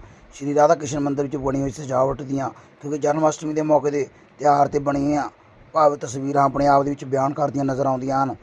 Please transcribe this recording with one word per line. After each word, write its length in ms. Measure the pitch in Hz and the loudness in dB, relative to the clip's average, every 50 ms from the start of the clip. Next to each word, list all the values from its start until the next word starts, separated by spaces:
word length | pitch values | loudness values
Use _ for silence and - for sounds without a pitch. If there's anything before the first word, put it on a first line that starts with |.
| - - - - - - - | -8 -16 -20 -20 -20 -20 -16
ਸ਼੍ਰੀ 200 | - 139 143 143 | -10 -6 -2 2
ਰਾਧਾ 200 | 147 147 156 170 | 4 6 6 4
ਕ੍ਰਿਸ਼ਨ 240 | 147 151 127 147 147 | 4 0 -4 -4 -2
ਮੰਦਿਰ 260 | 143 139 139 135 143 | -2 -2 -2 -2 -4
ਵਿੱਚ 100 | 135 143 | -4 -4
ਬਣੀ 260 | 143 131 139 131 139 | -4 -4 -2 -2 -2
ਹੋਈ 100 | 139 139 | -2 -4
ਸਜਾਵਟ 500 | - 156 151 131 131 127 131 135 135 139 | -6 -8 -8 -4 0 0 2 0 0 -4
ਦੀਆਂ, 280 | 143 131 135 139 131 113 - - - - _ _ | -6 -6 -4 -4 -4 -4 -8 -10 -20 -20 _ _
ਕਿਉਂਕਿ 160 | - 143 151 147 | -10 -6 -6 -2
ਜਨਮ 320 | 135 147 147 160 160 156 | 0 0 0 2 2 0
ਅਸ਼ਟਮੀ 240 | 147 - 160 151 151 | 0 0 -6 -6 -4
ਦੇ 80 | 156 | -2
ਮੌਕੇ 300 | 151 156 151 143 135 147 | 0 2 2 2 2 0
'ਤੇ 140 | 139 147 127 - - _ _ _ _ - | -2 -2 -4 -6 -8 _ _ _ _ -2
ਤਿਉਹਾਰ 280 | 131 147 143 143 143 139 | 2 2 4 4 4 2
'ਤੇ 120 | 139 143 | 0 -2
ਬਣੀਆਂ 480 | 139 139 139 143 139 147 147 147 131 - - _ _ _ _ - - - - | -2 0 -2 0 0 0 0 0 -2 -4 -8 _ _ _ _ -20 -14 -6 0
ਭਾਵ 220 | 160 151 147 143 | 4 4 4 4
ਤਸਵੀਰਾਂ 480 | 143 151 135 117 139 135 139 143 143 139 | 2 -6 -8 -8 -6 -4 -2 2 2 2
ਆਪਣੇ 240 | 135 127 139 143 143 | 2 2 2 2 4
ਆਪ 160 | 139 139 139 | 4 4 4
ਦੇ 60 | 143 | 2
ਵਿੱਚ 160 | 143 - 147 | -2 -6 -6
ਬਿਆਨ 280 | 131 135 135 135 139 143 | -4 -2 0 0 0 -2
ਕਰਦੀਆਂ 320 | - 147 139 113 139 139 | -2 -2 -2 -2 -2 -2
ਨਜ਼ਰ 200 | 135 131 127 135 | -2 -2 0 0
ਆਉਂਦੀਆਂ 380 | 135 131 127 131 131 135 135 139 | 0 -2 -2 -2 -2 -2 0 0
ਹਨ। 120 | 131 - - | -2 -4 -8